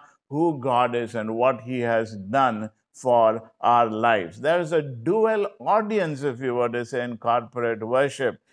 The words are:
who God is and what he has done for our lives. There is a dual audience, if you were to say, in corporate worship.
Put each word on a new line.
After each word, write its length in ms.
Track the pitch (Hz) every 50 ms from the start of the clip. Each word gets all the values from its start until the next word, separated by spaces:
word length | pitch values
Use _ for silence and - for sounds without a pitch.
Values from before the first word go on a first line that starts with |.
| - _ _ _ _ _
who 300 | 139 151 170 175 156 131
God 380 | 117 135 123 120 123 120 117
is 180 | 120 117 107 117
and 220 | 113 107 110 110
what 240 | 113 123 131 127 117
he 180 | 117 123 127 123
has 360 | 120 117 117 113 113 104 104
done 540 | 101 95 98 117 139 135 127 113 107 107 107 - _ _ _ _
for 600 | - - 131 120 120 113 110 110 113 110 - _ _
our 280 | - 110 120 120 120 113
lives. 520 | 107 110 113 117 113 104 90 82 90 107
There 200 | 123 147 165 180
is 120 | 175 151 170
a 100 | 160 147
dual 640 | 143 127 117 113 156 190 220 220 226 220 208 202 - - -
audience, 640 | 120 151 190 220 220 208 220 208 180 160 147 131 143
if 160 | 143 123 117
you 160 | 135 127 120
were 120 | 123 123 120
to 140 | 117 120 120
say, 200 | 117 - 123 123
in 120 | 123 120
corporate 680 | 110 - 117 117 123 117 110 - 123 120 117 117 104 113
worship. 540 | 113 127 131 139 139 131 - 135 120 - - _ _